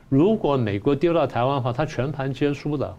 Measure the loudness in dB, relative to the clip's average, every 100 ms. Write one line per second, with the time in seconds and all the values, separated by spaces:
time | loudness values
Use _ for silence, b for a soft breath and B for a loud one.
0 | 0 4 4 2 2 2 0 0 0 2
1 | 2 2 0 0 0 0 -2 -2 -4 -4
2 | -4 -4 -6 -2 -2 -2 -4 -4 -4